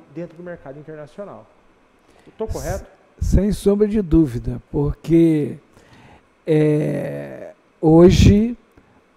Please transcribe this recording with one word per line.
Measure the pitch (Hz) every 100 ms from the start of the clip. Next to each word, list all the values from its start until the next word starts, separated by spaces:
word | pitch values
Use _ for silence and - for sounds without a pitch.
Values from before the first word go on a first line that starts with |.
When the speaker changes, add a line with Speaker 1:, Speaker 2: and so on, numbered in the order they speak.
| -
Speaker 1:
dentro | 143 175 165
do |
mercado | 175 170 139 139
internacional. | 151 156 151 - 196 113 107 _ _ _ _ _ _ _ _ -
Tô | 220
correto? | 156 139 90 - _ _ -
Speaker 2:
S-, | - -
sem | 208
sombra | 190 202 202 208
de | 214
dúvida, | 175 165 151 120 113 123 -
porque, | 151 143 143 - 165 165 156 143 156 _ _ _ _ _ _ _ _ -
é, | 156 151 151 151 143 - 143 143 131 - - _ -
hoje | 156 160 180 - - 208 226 240 _ _ _ _ _